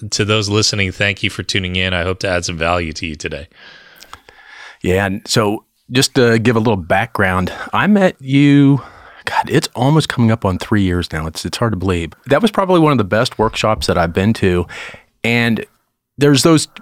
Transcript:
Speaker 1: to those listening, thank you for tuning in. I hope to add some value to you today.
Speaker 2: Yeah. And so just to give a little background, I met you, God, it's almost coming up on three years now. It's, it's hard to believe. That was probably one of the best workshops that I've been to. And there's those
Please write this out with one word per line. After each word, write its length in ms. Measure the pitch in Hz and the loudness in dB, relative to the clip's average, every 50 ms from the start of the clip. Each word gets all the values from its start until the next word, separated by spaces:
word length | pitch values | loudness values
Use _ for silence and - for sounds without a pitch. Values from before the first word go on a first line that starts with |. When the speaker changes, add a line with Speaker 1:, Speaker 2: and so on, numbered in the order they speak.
| 107 107 | -12 -6
Speaker 1:
to 160 | - - 110 | -4 -2 0
those 240 | 101 107 110 104 101 | 0 0 0 0 0
listening, 420 | 101 107 107 - - 104 98 92 | 0 0 0 0 0 -2 -2 -4
thank 300 | 90 - 104 101 101 - | -2 -2 -2 -4 -2 -4
you 80 | - 95 | -6 -6
for 120 | - - | -6 -6
tuning 340 | 90 - - 101 92 90 90 | -8 -4 -4 -4 -4 -4 -4
in. 180 | 92 92 92 92 | -2 -2 -2 -2
I 80 | 87 | -2
hope 160 | 85 90 92 - | -2 -4 -4 -4
to 80 | - 98 | -4 -2
add 160 | 90 90 85 | -2 -2 -4
some 140 | - 87 80 | -4 -6 -4
value 340 | 80 85 87 87 85 80 | -2 -2 -2 -2 -2 -6
to 140 | 78 - - | -8 -10 -10
you 100 | 80 76 | -10 -10
today. 320 | - - 80 78 71 69 - _ - - - - - - - - - - - - - _ - - _ - - - - - - - _ | -10 -10 -10 -10 -12 -14 -16 _ -20 -20 -20 -20 -20 -20 -20 -20 -20 -20 -20 -20 -20 _ -20 -20 _ -20 -20 -20 -20 -20 -20 -14 _
Speaker 2:
Yeah. 240 | - 90 92 95 101 | -2 0 0 2 0
And 200 | 95 98 110 - | 0 -4 -6 -6
so 380 | - - 127 107 101 107 - _ _ _ _ _ - | -4 -2 0 0 0 -2 -4 _ _ _ _ _ -4
just 220 | 127 127 131 - - | -2 0 0 0 2
to 240 | 139 120 117 113 113 | 2 4 4 4 4
give 180 | 107 123 120 | 2 2 2
a 20 | 113 | 2
little 180 | 107 113 107 | 2 0 0
background, 760 | 95 82 82 98 95 113 - - - 101 92 92 92 90 - - - - - | 0 -2 -2 -2 -2 -2 -2 -2 -2 -2 0 0 0 -2 -4 -6 -10 -10 -4
I 140 | - 110 131 | -2 0 2
met 300 | 190 208 196 190 180 - - | 2 4 4 2 0 -2 -4
you, 600 | 135 131 135 139 143 143 143 143 143 139 143 127 - - - - - - - - - | -4 0 2 4 6 6 6 6 6 6 4 2 0 -6 -20 -20 -20 -20 -16 -12 -10
God, 240 | - - - - - | -6 -4 -4 -2 0
it's 180 | 113 - - - - | 0 -2 -2 -2 -4
almost 340 | - 123 139 156 160 147 - | -2 0 2 2 2 0 0
coming 220 | - 127 117 110 | 0 0 2 2
up 140 | 110 - - | 2 2 0
on 140 | 98 90 87 | -2 -2 -2
three 240 | - - 110 104 | -2 -2 0 0
years 300 | 98 90 87 87 85 - | 2 2 0 -2 -4 -4
now. 140 | - 78 80 | -6 -6 -6
It's, 180 | 80 - - - | -8 -8 -8 -10
it's 140 | 90 - - | -8 -4 -2
hard 140 | 120 117 | -2 -2
to 40 | 104 | -2
believe. 360 | 90 92 98 90 85 85 78 - _ - | -2 -2 -2 -2 -2 -4 -8 -10 _ -4
That 160 | - - - | 0 0 2
was 80 | 226 214 | 2 0
probably 300 | - - 196 185 185 170 | 0 0 0 2 2 4
one 120 | 160 151 | 4 4
of 60 | 143 117 | 2 2
the 60 | 101 | 0
best 340 | 90 104 110 123 - - - | 0 0 0 0 -2 -2 -2
workshops 480 | 107 113 - - - 110 110 - - | -2 -2 -2 -2 -2 0 -2 0 0
that 120 | - 87 87 | -2 0 0
I've 140 | 85 85 | 0 0
been 200 | 82 95 95 110 113 | 0 0 2 2 2
to. 320 | - 107 92 90 90 85 - - - - - - - _ _ _ _ | 2 2 0 2 0 -2 -4 -8 -16 -16 -18 -18 -20 _ _ _ _
And 420 | - 113 117 120 117 117 113 110 - - _ _ _ _ _ _ _ _ _ - | -2 0 0 2 0 0 -2 -2 -6 -10 _ _ _ _ _ _ _ _ _ 0
there's 240 | 143 147 143 127 | 2 4 4 4
those 260 | - 170 160 147 - - - - | 4 4 4 4 2 -2 -12 -12